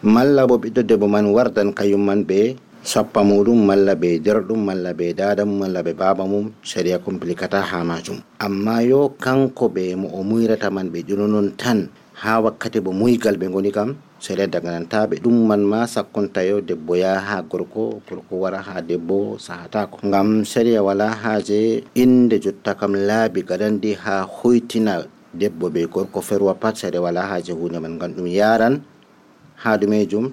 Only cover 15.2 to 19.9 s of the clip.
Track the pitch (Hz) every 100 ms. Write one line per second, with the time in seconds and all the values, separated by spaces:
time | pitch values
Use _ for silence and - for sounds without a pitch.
15.2 | 120 117 113 104 101 107 117 - 95 -
16.2 | 101 98 92 101 90 87 80 87 95 95
17.2 | 101 101 82 - - 110 113 107 - 90
18.2 | - 92 92 95 95 92 82 85 82 98
19.2 | 104 104 - 87 87 107 101